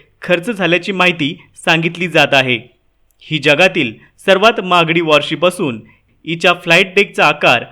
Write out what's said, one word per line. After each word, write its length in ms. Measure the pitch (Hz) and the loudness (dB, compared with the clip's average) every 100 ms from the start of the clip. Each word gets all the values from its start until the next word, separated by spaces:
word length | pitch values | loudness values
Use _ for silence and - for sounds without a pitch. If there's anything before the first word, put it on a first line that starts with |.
| _ _ | _ _
खर्च 280 | - 175 175 | -4 -4 -4
झाल्याची 420 | 202 180 175 175 | -4 0 -2 -2
माहिती 460 | 185 180 170 143 175 _ _ - | -2 0 0 -4 -6 _ _ 0
सांगितली 420 | 165 165 170 180 | 0 0 -4 -2
जात 200 | 160 143 | 0 2
आहे. 280 | 139 131 120 120 _ _ _ _ _ | 2 0 -2 -6 _ _ _ _ _
ही 160 | - 156 | -8 -4
जगातील 560 | 139 147 190 180 127 104 _ _ - | 0 2 2 0 -6 -6 _ _ 0
सर्वात 360 | 190 214 226 | 2 2 0
महागडी 400 | 185 180 165 175 | 0 0 2 0
वॉरशिप 440 | 165 147 143 151 175 | 2 2 0 -2 -2
असून 360 | 180 165 113 - _ _ _ - | -2 -6 -6 -12 _ _ _ -10
हिच्या 260 | 170 185 | -2 0
फ्लाइट 420 | 175 175 170 196 202 | 0 2 2 2 0
डेकचा 300 | 202 208 165 | -2 0 0
आकार 400 | 156 175 123 - | 2 2 0 -2